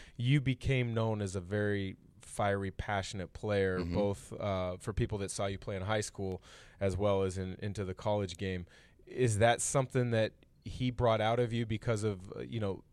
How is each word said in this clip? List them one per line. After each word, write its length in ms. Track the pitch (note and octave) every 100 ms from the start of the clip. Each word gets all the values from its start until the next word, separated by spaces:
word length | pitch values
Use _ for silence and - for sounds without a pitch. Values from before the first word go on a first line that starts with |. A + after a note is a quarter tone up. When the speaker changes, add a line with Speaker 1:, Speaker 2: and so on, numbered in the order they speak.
| - -
Speaker 1:
You 240 | B2 D3
became 540 | C3+ B2 - C3 A#2+
known 280 | A2+ A2+ G#2+
as 120 | G2+
a 60 | F#2+
very 560 | F2 G#2 G#2 G2+ F#2+ - - -
fiery, 500 | - - G#2 G2+ G2
passionate 640 | - - G2+ F#2+ G2+ E2+
player, 480 | - G#2+ G2+ F#2+ F#2
Speaker 2:
Mm-hmm. 140 | F2 F2
Speaker 1:
both, 360 | G2+ G2+ - -
uh, 360 | G2+ F#2+ F#2 F2+
for 140 | -
people 260 | - A#2+ G#2
that 140 | G2
saw 140 | - G2+
you 120 | G2
play 160 | -
in 80 | G2
high 200 | F#2+ A2
school 380 | G#2 - F#2+ F2+ - - - -
as 160 | G2 F2+
well 280 | G#2 G2
as 120 | F#2+ F#2+
in, 200 | F#2 F#2
into 260 | G2+ G2+
the 100 | F#2
college 420 | F#2 A2 G#2 G2 -
game. 280 | F#2+ F#2 F2 - - - -
Is 300 | - B2 G2+
that 220 | A2+ A#2+
something 520 | - C#3+ B2+ C3 B2
that 180 | A2+ A2 - - _
he 280 | - - B2+
brought 280 | A#2+ A#2+ A2
out 200 | G#2+ A#2+
of 120 | A#2+
you 140 | A#2 A2+
because 380 | A2 - A2
of, 160 | G#2+ F#2+ F#2+ -
uh, 60 |
you 180 | B1 A#2
know 240 | G2+ F#2 -